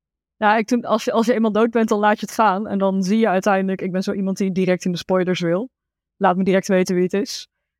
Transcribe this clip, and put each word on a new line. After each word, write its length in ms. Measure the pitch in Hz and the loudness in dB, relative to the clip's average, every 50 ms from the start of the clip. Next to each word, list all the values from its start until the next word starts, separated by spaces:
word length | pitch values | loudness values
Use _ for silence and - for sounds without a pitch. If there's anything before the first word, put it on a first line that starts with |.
| _ _ _ _ _ _ _ | _ _ _ _ _ _ _
ja, 220 | - 214 208 208 233 | -2 0 2 2 2
ik 100 | 220 - | 0 0
toen, 180 | 254 240 - | -2 -2 0
als 180 | - 214 233 - | 0 -2 -2 0
je, 80 | - | 0
als 140 | - 220 226 | 0 0 2
je 80 | 214 240 | 2 2
eenmaal 180 | 208 226 226 | 2 0 0
dood 180 | 208 214 226 240 | 2 2 0 2
bent, 180 | 226 240 226 220 | 2 0 0 0
dan 100 | 220 208 | 0 2
laat 200 | 208 208 214 208 | 2 2 2 0
je 60 | - | -2
het 100 | 196 - | -6 -2
gaan. 320 | - 226 214 185 190 214 202 | 0 2 2 2 0 -2 -4
En 100 | 196 196 | -4 -2
dan 260 | 196 196 190 190 196 | 0 0 0 0 0
zie 140 | 180 208 226 | 0 2 2
je 80 | 226 214 | 2 2
uiteindelijk, 540 | 180 190 185 214 196 190 190 190 190 185 | 2 2 2 2 2 2 0 -2 -4 -4
ik 100 | - 190 | -4 -4
ben 120 | 170 185 196 | -4 -4 -4
zo 80 | - | -4
iemand 260 | 202 202 196 190 190 - | -4 -4 -4 -4 -2 -2
die 140 | 202 190 | -2 -2
direct 340 | 185 175 185 180 180 175 - | 0 0 0 0 0 0 -2
in 60 | - | -4
de 60 | 175 170 | -4 -4
spoilers 420 | - - 190 185 185 175 185 170 | -4 -2 0 0 0 0 -2 -2
wil. 300 | 175 165 165 185 226 262 _ _ _ _ _ _ _ _ _ - | -2 -2 -2 -2 -4 -6 _ _ _ _ _ _ _ _ _ -2
Laat 200 | 196 190 180 180 | 0 0 2 2
me 60 | 190 | 2
direct 240 | 190 185 190 185 - | 2 2 2 2 2
weten 280 | 202 185 185 - 190 | 2 2 2 2 0
wie 80 | 180 180 | 0 0
het 100 | 180 - | 0 -2
is. 340 | 196 214 - - - - - _ _ _ _ _ _ | -4 -4 -4 -8 -12 -14 -16 _ _ _ _ _ _